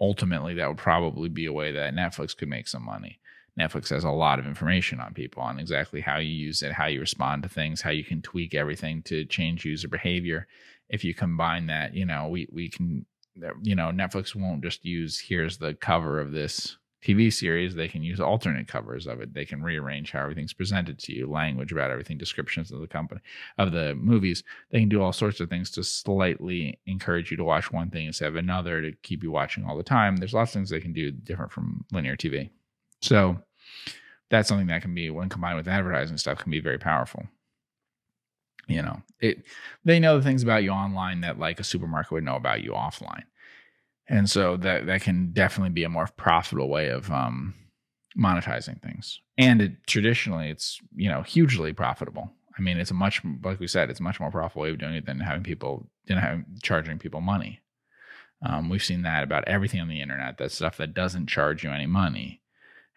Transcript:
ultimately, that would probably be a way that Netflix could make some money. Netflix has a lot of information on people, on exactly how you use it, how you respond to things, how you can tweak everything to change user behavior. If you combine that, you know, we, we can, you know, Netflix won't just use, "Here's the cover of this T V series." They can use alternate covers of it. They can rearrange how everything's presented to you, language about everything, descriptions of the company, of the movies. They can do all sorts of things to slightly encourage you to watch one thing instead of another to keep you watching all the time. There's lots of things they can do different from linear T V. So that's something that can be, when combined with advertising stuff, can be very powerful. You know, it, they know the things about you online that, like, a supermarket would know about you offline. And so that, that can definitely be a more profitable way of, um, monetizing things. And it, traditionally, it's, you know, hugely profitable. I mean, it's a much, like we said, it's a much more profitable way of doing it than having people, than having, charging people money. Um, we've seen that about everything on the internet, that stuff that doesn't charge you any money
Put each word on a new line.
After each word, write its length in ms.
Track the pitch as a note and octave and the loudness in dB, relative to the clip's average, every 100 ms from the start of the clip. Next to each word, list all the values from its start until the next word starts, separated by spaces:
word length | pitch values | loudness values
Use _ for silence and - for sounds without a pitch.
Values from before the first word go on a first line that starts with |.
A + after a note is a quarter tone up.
ultimately, 540 | G2+ G2 F2+ E2 D#2+ F2 | 0 2 0 0 -2 -2
that 120 | D2 | -2
would 100 | D#2 | 0
probably 520 | - E2+ E2 D2 E2+ | 2 4 2 -2 -4
be 160 | D#2 D#2+ | -4 -4
a 80 | |
way 180 | D2 D2+ | -2 -2
that 220 | D2 C#2+ | -2 -2
Netflix 420 | D#2 F2 - D2+ - | 0 -2 -4 -8 -6
could 140 | D2 | -8
make 180 | B1 - | -8 -8
some 160 | C2 | -8
money. 360 | A1+ G1+ G1+ - - - _ - | -8 -10 -12 -18 -20 -20 _ -2
Netflix 320 | D#2+ D2 - | -2 -2 -2
has 140 | C#2 | 0
a 60 | E2 | 0
lot 300 | D2+ D2+ C2+ | 4 4 4
of 60 | C2+ | 0
information 540 | C#2+ D#2 F2+ - B1+ | -2 2 2 2 -4
on 140 | A1 | -10
people, 280 | - A#1+ - | -10 -10 -6
on 160 | A#1+ C2+ | -6 -6
exactly 440 | E2+ C#2+ - D2 | -4 -2 -2 -4
how 160 | D2 D2+ | -2 -2
you 140 | D#2 | -2
use 300 | D#2+ D2+ D2+ | -4 -4 -4
it, 100 | C#2+ | -4
how 140 | - D2+ | -2 -2
you 120 | C#2 | -2
respond 440 | - - C2+ C#2+ | -4 -2 -2 -2
to 60 | D#2+ | -4
things, 320 | D#2+ D#2 D#2+ | -4 -4 -4
how 100 | D2+ | -2
you 120 | D#2 | -2
can 180 | - D#2+ | -2 -6
tweak 320 | - F2+ E2 | -6 -6 -4
everything 480 | D2 D2 D2+ D#2+ D#2+ | -2 -2 -4 -6 -6
to 200 | - D#2 | -4 -4
change 400 | D2+ - E2 E2 | -4 -2 -2 -2
user 240 | D#2 D#2 D#2+ | -4 -6 -4
behavior. 600 | D#2+ F2 F2 F2 D#2+ - - - - - | -4 0 0 -2 -4 -6 -18 -20 -20 -8
If 160 | A2+ E2+ | -4 -4
you 80 | |
combine 540 | - F#2 E2 E2 E2+ D#2+ | -2 -2 0 0 0 -2
that, 260 | D#2 D2+ | -2 -4
you 120 | F#2 F2+ | -2 -2
know, 220 | D2 D#2 | -2 -4
we, 220 | F2 - | -4 -6
we 180 | D#2+ E2+ | -8 -8
can, 360 | - F2 C#2+ - _ _ F#2 E2+ - | -4 -4 -4 -8 _ _ -14 -12 -4
you 140 | G#2 F#2 | 0 2
know, 140 | E2 | 0
Netflix 460 | F2+ F#2+ G2 F#2+ G#2 | 0 -2 -2 -6 -4
won't 280 | F#2 D2+ | -4 -2
just 200 | E2+ - | -4 -6
use, 340 | F2 E2+ D#2+ - | -6 -4 -4 -6
"Here's 400 | - F2+ D#2+ F#2 | -4 -2 -2 -2
the 180 | D#2 D2+ | -6 -4
cover 440 | - E2+ D#2+ D2+ | 2 2 2 -2
of 120 | C#2+ | -2
this 460 | D2+ D2 - - - _ _ | -4 -4 -6 -8 -12 _ _
T 120 | - | 2
V 160 | G2+ A2+ | 6 6
series." 460 | - F2+ E2+ F#2 E2+ | 4 0 0 -2 -4
They 140 | D#2+ | -6
can 140 | E2 | -4
use 180 | E2 F#2 | -4 -2
alternate 480 | D2 A2+ F#2 C2 A1+ | 0 2 0 -4 -4
covers 360 | A#1+ A1 B1 E2 | -8 -6 -10 -8
of 140 | A#1+ | -10
it. 140 | A1+ | -10
They 100 | C#2+ | -8
can 180 | C#2+ D2 | -8 -6
rearrange 500 | E2 D#2 C#2 C#2+ D#2 | -4 -4 -4 -8 -6
how 100 | C2+ | -6
everything's 320 | C#2+ D#2 D2 | -4 -4 -8
presented 440 | - F#2 G2 E2+ C#2+ | -4 0 0 0 -6
to 140 | - | -10
you, 160 | A#1 C2 | -6 -4
language 440 | D2+ D#2 C2 C#2 | 0 0 -2 -4
about 180 | D2+ C2+ | -2 0
everything, 260 | B1 - D2 | -2 -6 -8
descriptions 540 | - - - E2 D#2+ | -6 -6 -4 -4 -6
of 80 | C2 | -10
the 80 | D#2+ | -8
company, 320 | D2+ D#2+ G2 - - - - | -6 -6 -10 -16 -18 -8 0
of 160 | F#2+ | 2
the 220 | E2 D2+ C#2+ | 2 0 2
movies. 500 | G2 A#2 F#2+ E2+ - - - | 6 6 6 -2 -6 -18 0
They 80 | B2 | 4
can 100 | G#2+ | 6
do 120 | G#2 | 6
all 100 | F#2 | 4
sorts 300 | - G#2 - | 2 0 0
of 80 | E2 | -4
things 220 | F2+ F#2 | -4 -4
to 120 | - | -6
slightly 960 | F2+ - - F#2+ F2+ - F2+ F2+ D2 - - | -4 -4 0 4 4 2 -2 -4 -4 -6 -6
encourage 460 | F#2+ - E2+ E2+ | -4 0 0 0
you 60 | D#2+ | -2
to 60 | |
watch 260 | E2 D#2 - | 2 2 2
one 200 | E2+ E2 | -4 -4
thing 160 | E2 D#2 | -4 -6
instead 240 | - D2+ | -4 -4
of 80 | D#2+ | -2
another 440 | F2+ F#2 F2 E2 | 0 0 0 -2
to 120 | D#2 - | -4 -8
keep 200 | - - | -8 -6
you 80 | E2 | -2
watching 340 | D2+ C#2 - F#2+ | -2 -2 -4 -6
all 100 | D2 | -4
the 80 | |
time. 320 | - B2+ G#2 F#2 | 4 6 6 4
There's 180 | G2 | 0
lots 180 | A2+ A#2 | 2 2
of 20 | |
things 160 | G#2 F#2+ | 0 -2
they 100 | D#2+ | -4
can 140 | F2 | -4
do 180 | D#2+ C#2+ | -4 -4
different 400 | C2 - - - | -6 -8 -8 -8
from 320 | - - - - | -6 -6 -6 -4
linear 240 | F#2 C2 C#2 | -4 -2 -2
T 140 | D#2+ | -2
V. 200 | C#2 C#2+ _ _ _ _ - | -4 -6 _ _ _ _ -4
So 380 | - A2+ F#2 F2 - _ - - - - - _ - | 6 8 8 2 -6 _ -20 -16 -14 -16 -20 _ 4
that's 180 | A2 - | 6 6
something 200 | G2+ F2+ | 2 2
that 160 | E2 | 0
can 100 | F#2 | -2
be, 160 | F2 D#2+ | -4 -4
when 180 | D#2 F#2 | -4 -4
combined 300 | F2+ F2 E2 | -2 -2 -2
with 100 | E2+ | 0
advertising 500 | G2 F2+ D2+ D#2 D2+ | 0 2 0 0 -2
stuff, 200 | - - | -2 -2
can 140 | E2+ | -2
be 80 | D#2 | -2
very 180 | D#2+ B1 | 0 0
powerful. 480 | D#2+ D2+ B1 - - _ _ _ _ _ _ _ _ _ _ _ _ _ - | 2 2 0 -6 -14 _ _ _ _ _ _ _ _ _ _ _ _ _ -4
You 160 | D#2 | -2
know, 180 | D2 - - - | -2 -6 -12 0
it, 240 | A2+ - - - - - | 0 0 -6 -18 -18 0
they 160 | E3 E3+ | 6 8
know 180 | D#3+ D3 | 10 8
the 60 | |
things 200 | C#3 C3 | 6 4
about 180 | A#2 A2 | 6 6
you 80 | G2 | 4
online 520 | G2 G2 F#2+ F#2 F2 | 2 0 0 -2 -2
that, 180 | E2+ B1 | -2 -2
like, 200 | D#2+ E2+ | -2 -4
a 40 | |
supermarket 480 | G2 F#2 E2 D#2 - | -4 -4 -2 -2 -2
would 120 | D#2+ | -2
know 120 | D2 C2 | -2 0
about 260 | B1 G#1+ | 0 0
you 120 | G1+ | -2
offline. 500 | G1+ B1+ - G1+ G1+ - _ - - _ _ _ _ - | -4 -4 -6 -12 -14 -16 _ -20 -20 _ _ _ _ 2
And 220 | G#2 G2+ | 4 6
so 260 | G2+ F#2 F2+ | 4 4 4
that, 280 | F#2+ E2 D2 | 2 0 2
that 160 | F#2+ | 0
can 300 | - F2+ F2+ | 2 2 2
definitely 380 | G2+ F#2 - F#2 | 4 4 4 0
be 120 | E2+ | 2
a 60 | E2 | 0
more 200 | E2 E2 - | 0 -2 -2
profitable 540 | F2 E2 - - C2+ | 2 2 2 -2 0
way 200 | D2 D2 | 0 0
of, 220 | C2 F#2+ | -2 -2
um, 440 | C#2 A#1+ B1 F2 - - _ _ _ _ - | -2 -2 -4 -8 -10 -20 _ _ _ _ 2
monetizing 640 | G2 F2 - A#1+ - - | 4 4 0 -4 -6 -12
things. 360 | - - - - _ - | -12 -12 -12 -14 _ 6
And 280 | B2+ A#2 | 10 10
it, 240 | G2 - - | 6 0 -2
traditionally, 640 | A2 A2 A#2+ G#2+ E2 D#2 | 2 4 4 0 -2 -4
it's, 280 | D#2 - - - - | -6 -8 -8 -10 -2
you 140 | F#2+ | 0
know, 140 | C#2+ | 0
hugely 500 | F#2+ E3+ D3+ G#2+ D#2 | 2 6 6 6 0
profitable. 580 | - C2 - - - - - _ - | 0 0 0 -6 -8 -12 -14 _ -2
I 60 | |
mean, 160 | F#2 F2 | 0 0
it's 140 | F2+ | 0
a 20 | |
much, 260 | F2+ G2 - E2+ C2 | 2 2 2 -4 -4
like 160 | F#2 F#2+ | -4 -4
we 80 | F2 | 0
said, 220 | F#2 B1+ | 2 2
it's 100 | - | 0
a 40 | |
much 160 | F2 - | -4 -2
more 100 | D2+ | -2
profitable 320 | E2+ E2 D#2 | -2 -2 -2
way 80 | D2+ | -2
of 80 | D#2+ | -2
doing 160 | D2+ | -4
it 140 | D#2+ D2 | -4 -4
than 140 | C2+ | -4
having 200 | F2 D2 | -2 -2
people, 480 | G2 D#2 C#2 C2+ - _ - | -4 -4 -4 -6 -10 _ 0
than 140 | F#2 | 2
having, 260 | C2 E2 - F#2+ | 2 0 -6 -6
charging 380 | - E2 D#2+ D#2+ | 0 0 0 -6
people 200 | D#2+ D#2 | -6 -4
money. 420 | F2+ G2 G1+ - _ _ _ _ - - - - - | 0 0 -2 -10 _ _ _ _ -20 -20 -20 -8 -4
Um, 240 | D2+ E2 | -2 0
we've 140 | G2 | 0
seen 180 | - F2 | 0 0
that 220 | E2+ D#2 | 0 0
about 240 | C#2+ D#2 - | 2 0 2
everything 320 | G2 G2 F#2 | 2 2 0
on 80 | E2 | -2
the 140 | D#2 | -4
internet, 360 | C#2+ C2+ C2 B1 | -4 -6 -6 -6
that 140 | C2+ | -6
stuff 260 | - D#2+ - | -2 -4 -2
that 160 | D#2 | -6
doesn't 320 | F2+ F#2 F2+ D2 | -2 -2 -2 -2
charge 380 | - D2 D2 | 2 2 0
you 80 | D#2 | -4
any 160 | C#2+ D2+ | -4 2
money 540 | F#2+ E2+ G#1+ - - _ _ - - _ | 2 2 0 -8 -14 _ _ -20 -20 _